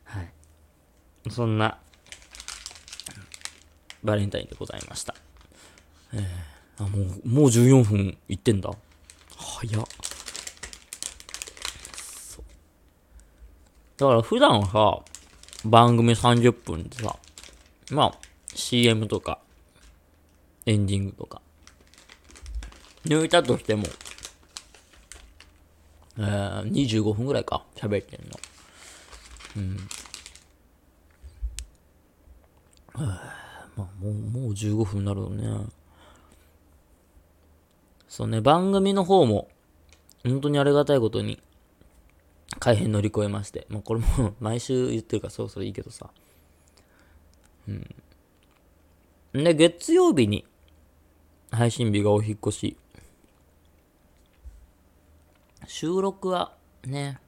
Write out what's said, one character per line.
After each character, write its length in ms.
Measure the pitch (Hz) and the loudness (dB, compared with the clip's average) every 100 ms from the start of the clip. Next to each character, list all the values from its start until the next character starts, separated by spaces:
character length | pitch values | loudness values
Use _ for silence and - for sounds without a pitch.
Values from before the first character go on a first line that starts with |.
は 180 | - 98 | -12 -12
い。 100 | 87 _ _ _ _ _ _ _ _ _ - | -12 _ _ _ _ _ _ _ _ _ -12
そ 160 | 117 117 | -2 0
ん 100 | 107 | 2
な、 220 | 107 - _ _ - - - - - - - - - - - - - - - - _ _ _ - | 0 -2 _ _ -20 -20 -20 -20 -18 -16 -18 -20 -20 -18 -18 -20 -20 -18 -18 -18 _ _ _ -8
バ 140 | 107 104 | -2 0
レ 80 | |
ン 60 | 101 | 0
タ 80 | - | -4
イ 60 | |
ン 20 | - | -8
で 100 | - | -12
ご 80 | - | -12
ざ 100 | - | -12
い 60 | - | -12
ま 80 | - | -12
し 80 | |
た。 100 | - - - - - - - - _ _ _ | -12 -14 -20 -20 -20 -20 -20 -20 _ _ _
え 60 | 110 95 90 80 - _ - | -8 -8 -8 -14 -20 _ -8
ー、 60 | |
あ、 40 | 101 | -4
も 100 | 101 95 92 | -2 -4 -4
う、 40 | 123 | 0
も 160 | 127 143 | 4 6
う 40 | |
十 180 | 117 123 | 8 8
四 160 | 135 | 8
分 340 | 110 104 98 - - | 6 2 0 -6 -10
い 60 | |
っ 40 | 95 | -2
て 140 | - | 0
ん 80 | 101 | 0
だ。 100 | 85 98 _ _ - - - - | -2 -10 _ _ -20 -20 -20 -18
早 440 | - - 117 107 | -16 -12 -6 -6
っ。 40 | 113 - - - - - - - - - - - - - - - - - - - - - | -6 -12 -14 -12 -16 -16 -16 -18 -20 -20 -20 -14 -14 -14 -20 -16 -16 -14 -14 -14 -18 -18
そ 460 | - - - - | -18 -18 -18 -18
う。 20 | - - _ _ _ _ _ - _ _ - - _ _ _ - | -20 -20 _ _ _ _ _ -20 _ _ -20 -20 _ _ _ 2
だ 100 | 135 | 4
か 80 | |
ら 80 | 117 | 6
普 160 | 113 240 | 4 4
段 260 | 285 117 98 | 6 6 2
さ、 340 | 104 104 - - - - - - - | 4 2 2 -10 -20 -20 -20 -20 -10
番 320 | 110 113 120 117 | 6 8 8 6
組 180 | 117 | 4
三 260 | 110 120 120 | 4 4 6
十 120 | 120 | 4
分 360 | - - 85 - | 4 -8 -8 -8
で 100 | - | -8
さ、 180 | 107 - - - - - _ _ - | -8 -8 -16 -20 -20 -20 _ _ -6
ま 140 | 139 | 0
あ、 140 | 117 - - _ - | 0 0 -20 _ -16
シ 280 | - - 123 | -10 -2 4
ー 80 | 120 | 4
エ 40 | |
ム 140 | 110 107 | 4 0
と 120 | 101 | -4
か、 180 | - - _ _ _ _ - _ _ _ _ _ _ _ - | -6 -10 _ _ _ _ -20 _ _ _ _ _ _ _ 0
エ 100 | 107 | 2
ン 100 | 98 | 2
デ 80 | |
ィ 80 | 98 | 0
ン 40 | 98 | -2
グ 60 | |
と 140 | - - | -8 -16
か、 140 | - _ _ - _ _ - - - - - - - - - - - | -16 _ _ -20 _ _ -20 -20 -20 -20 -20 -12 -12 -12 -20 -20 -10
抜 200 | - 151 | 0 0
い 40 | 160 | 4
た 140 | 175 | 4
と 160 | 143 - | 4 -2
し 60 | |
て 100 | - | 0
も、 100 | 107 101 - - - - _ _ - - - _ - _ - - _ - _ _ _ _ _ - - | -2 -2 -8 -18 -18 -20 _ _ -20 -20 -20 _ -20 _ -20 -20 _ -20 _ _ _ _ _ -18 -6
え 20 | |
ー、 500 | 101 101 98 98 101 | -2 -2 -4 -6 -4
二 160 | - 139 | -2 0
十 160 | 110 | 0
五 100 | 104 | 0
分 140 | 104 131 | -2 -2
ぐ 60 | |
ら 80 | 127 | -2
い 40 | |
か、 200 | - - - - | -2 -6 -8 -10
喋 260 | 104 101 | -4 -4
っ 40 | - | -4
て 100 | - | -18
ん 120 | - | -18
の。 80 | - - - - - - - - - - - - 104 | -18 -20 -20 -20 -20 -20 -20 -20 -20 -20 -20 -14 -10
う 40 | |
ん。 160 | 95 98 95 - - - - - _ _ _ _ _ _ _ _ - - - - - _ _ _ _ _ _ - _ _ _ _ - | -8 -8 -12 -16 -16 -20 -20 -20 _ _ _ _ _ _ _ _ -20 -12 -10 -10 -16 _ _ _ _ _ _ -20 _ _ _ _ -20
は 260 | - 135 92 | -8 -6 -8
あ、 480 | - - - - - - | -12 -18 -20 -20 -16 -12
ま 80 | |
あ、 200 | 92 95 | -12 -10
も 60 | 101 | -6
う、 40 | |
も 340 | 107 107 120 127 | -6 -6 -6 -6
う 40 | |
十 200 | 101 107 | -4 -2
五 100 | 107 | 0
分 160 | 104 101 | -2 -2
に 40 | |
な 100 | 101 | -2
る 60 | 98 | -4
よ 100 | 98 | -6
ね。 360 | 98 110 104 107 - _ _ - - _ - _ _ _ _ _ _ _ - _ _ _ _ _ _ _ _ _ | -6 -6 -6 -8 -14 _ _ -20 -20 _ -20 _ _ _ _ _ _ _ -20 _ _ _ _ _ _ _ _ _
そ 160 | - | -8
う 40 | 110 | -4
ね、 120 | 110 | 0
番 320 | 120 160 190 | 4 4 4
組 220 | 196 196 | 2 2
の 100 | 196 | 2
方 220 | 175 190 131 | 4 6 6
も、 220 | 101 - _ _ _ _ _ _ _ | 2 -2 _ _ _ _ _ _ _
本 160 | 123 135 | -4 -2
当 60 | 147 | 0
に 100 | 143 | 2
あ 60 | |
り 80 | 139 | 4
が 120 | 143 | 4
た 100 | 143 | 4
い 60 | 139 | 4
こ 100 | 113 | 2
と 120 | 110 | 0
に、 180 | 107 107 _ _ _ _ _ _ _ _ _ _ _ - | -4 -8 _ _ _ _ _ _ _ _ _ _ _ -2
改 180 | 120 110 | 2 2
編 160 | 185 | 2
乗 80 | 104 | 0
り 80 | 104 | 0
越 160 | 107 | -2
え 40 | 104 | -2
ま 140 | 104 | -4
し 60 | 101 | -8
て。 160 | - - | -14 -10
ま 120 | 104 | -12
あ、 20 | |
こ 120 | - | -4
れ 60 | 113 | 0
も 340 | 113 - 107 104 | 2 2 0 -2
<laughs> 40 | |
毎 200 | 104 117 | -4 -4
週 300 | - 131 127 | -2 -2 0
言 100 | 117 | -4
っ 20 | |
て 140 | 110 107 | -4 -6
る 40 | |
か 60 | - | -6
ら 20 | |
そ 120 | - | -10
ろ 60 | 110 | -10
そ 120 | - | -8
ろ 60 | 101 | -10
い 40 | |
い 20 | |
け 100 | 95 | -10
ど 80 | - | -14
さ。 200 | - - _ _ _ _ _ _ _ _ _ _ - _ _ _ _ 104 | -18 -20 _ _ _ _ _ _ _ _ _ _ -20 _ _ _ _ -12
う 40 | |
ん。 220 | 101 - - _ _ _ _ _ _ _ _ _ _ _ _ _ | -12 -12 -20 _ _ _ _ _ _ _ _ _ _ _ _ _
で、 220 | 131 160 | 0 2
月 380 | 156 170 - - | 6 6 4 2
曜 220 | 339 359 | 4 6
日 140 | 180 107 | 4 2
に、 180 | 101 - _ _ _ _ _ _ _ _ _ _ | 0 -6 _ _ _ _ _ _ _ _ _ _
配 200 | 113 120 | 0 0
信 220 | - 117 | 2 0
日 100 | 101 | 2
が 100 | 104 | 4
お 100 | 104 | 2
引 140 | 107 104 | 0 -4
っ 20 | |
越 120 | - | -6
し。 240 | - 101 - _ - - _ _ _ _ _ _ _ _ _ _ _ _ _ - - - _ _ _ _ _ _ _ _ _ - | -4 -8 -8 _ -20 -20 _ _ _ _ _ _ _ _ _ _ _ _ _ -20 -20 -20 _ _ _ _ _ _ _ _ _ -16
収 340 | - 156 185 | -8 -2 -2
録 280 | 196 196 185 | -2 -4 -4
は、 280 | 180 175 _ _ _ | -4 -4 _ _ _
ね。 340 | 127 143 139 131 | -10 -8 -8 -10